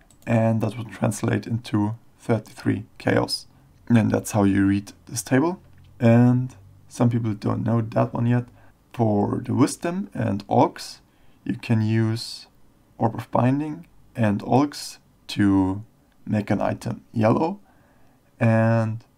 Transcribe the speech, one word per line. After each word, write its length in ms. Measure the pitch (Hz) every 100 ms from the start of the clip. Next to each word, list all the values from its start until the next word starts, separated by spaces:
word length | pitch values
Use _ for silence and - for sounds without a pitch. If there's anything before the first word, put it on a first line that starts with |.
| _ _ -
and 340 | 117 113 113
that 160 | 110 117
would 140 | 113
translate 560 | - 117 110 117 110 -
into 480 | 113 - 107 104 113 - _
thirty-three 680 | - - - - 113 104 - -
chaos. 480 | 107 113 120 - - _ _ _ -
And 240 | 117 104
that's 220 | 107 -
how 100 | 110
you 240 | 101 98 98
read 260 | 101 - - -
this 160 | 120
table. 400 | - 131 165 185 - - - -
And 560 | 117 117 123 123 127 - - - -
some 220 | - 120
people 220 | 120 113
don't 280 | 104 110 110
know 180 | 117 117
that 320 | 110 117 120
one 140 | 117 120
yet. 200 | 123 120 - - - _
For 480 | - 113 104 101 -
the 100 | -
wisdom 560 | 110 143 - 170 185 202
and 320 | - 107 101 -
orcs, 500 | 113 - - - - _ _ - _
you 100 | -
can 260 | 120 - 113
use 680 | 107 113 110 117 - - - _ - _ _ -
Orb 160 | 113
of 160 | 117 -
Binding 560 | - 123 143 151 160 - - - -
and 260 | 107 101
orcs 560 | - 123 147 - - - _ _ -
to 560 | - 101 98 95 101 - _ _ _ -
make 240 | 110 104
an 100 | 107
item 440 | 101 107 - - -
yellow, 480 | 117 110 131 160 202 - _ _ _ _ _ _ -
and 640 | 117 113 113 113 110 110 -